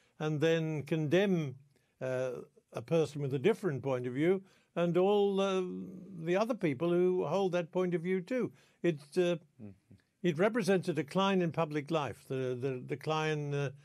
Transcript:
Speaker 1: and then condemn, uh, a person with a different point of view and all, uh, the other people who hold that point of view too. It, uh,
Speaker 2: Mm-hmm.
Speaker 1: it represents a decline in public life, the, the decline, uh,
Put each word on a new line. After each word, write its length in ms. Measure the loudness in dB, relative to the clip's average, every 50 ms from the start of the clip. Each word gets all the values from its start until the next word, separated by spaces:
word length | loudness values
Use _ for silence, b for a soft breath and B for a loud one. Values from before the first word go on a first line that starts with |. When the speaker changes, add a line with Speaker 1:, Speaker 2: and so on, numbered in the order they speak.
| b b b -6
Speaker 1:
and 200 | -2 -2 0 2
then 440 | 2 2 4 2 0 -2 -4 -4 -4
condemn, 720 | -2 -2 0 2 2 4 4 4 4 2 0 0 -4 -6 -12 -18 _ _ _ _ _ _ -8
uh, 300 | -6 -4 -2 -2 -2 -4 -6 -8 -12 -16 _ _ _ _
a 100 | -12 -12
person 380 | -4 0 0 0 0 0 -2 -6
with 140 | -4 -4 -4
a 40 | 0
different 440 | 0 0 0 0 -2 -4 -4 -4
point 240 | -2 -2 -2 -2 -2
of 60 | -4 -2
view 260 | 0 2 2 2 0 -2 b b b b b b
and 200 | -2 0 2 2
all, 440 | 4 4 4 4 4 2 2 2 2
uh, 220 | 0 0 0 0 -2 -4 -6 -8 -10 -12 -12 -16 -16 -14 -12 -6
the 140 | -2 0 2
other 180 | 2 2 0 0
people 360 | 0 0 0 0 0 2 2
who 360 | 4 4 4 4 2 2 0
hold 240 | 0 0 0 2 2
that 220 | 0 0 -2 -2
point 220 | -2 0 0 0 0
of 80 | -2
view 180 | 0 -2 -2 -2
too. 320 | -2 -2 -2 -2 -2 -2 b b b b b b
It, 180 | 0 0 0 0 -6 -4 0
uh, 200 | 2 2 2 0 -2 -6 _ _ -18
Speaker 2:
Mm-hmm. 340 | -16 -16 -18 -20 _ _ -20 -20 _ _ _ _
Speaker 1:
it 160 | -2 0 2 4
represents 500 | 2 2 2 2 2 4 2 2 2 0
a 40 |
decline 500 | -2 -2 -4 -2 0 2 2 4 4 2
in 80 | 2 2
public 400 | 0 0 -2 0 -2 -4 -2 0
life, 340 | 0 0 0 -2 -6 -10 -8 -6
the, 280 | -4 -4 -2 -4 -4 -2
the 220 | -4 -4 -4 -6 -6
decline, 680 | -8 -8 -6 -2 -2 -2 0 0 0 -2 -2 -2 -4 -2
uh, 160 | -2 -4 -4 -6 b